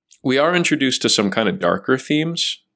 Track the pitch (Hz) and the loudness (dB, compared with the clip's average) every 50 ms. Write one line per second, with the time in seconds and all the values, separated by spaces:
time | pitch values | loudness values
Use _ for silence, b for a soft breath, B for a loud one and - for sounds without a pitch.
0 | _ _ - - - 135 127 135 147 165 180 175 175 - 156 139 135 131 123 - | _ _ -16 -6 -2 0 2 2 2 2 2 0 0 0 0 0 0 0 0 0
1 | - 113 - - 104 98 95 117 110 101 87 95 - 87 87 95 - - 131 127 | 0 0 2 2 0 0 0 0 0 0 0 0 0 0 0 0 0 0 -2 0
2 | - - 151 151 156 165 170 165 - - - - _ _ _ | 0 -2 -2 -2 -2 -2 -4 -4 -6 -6 -6 -10 _ _ _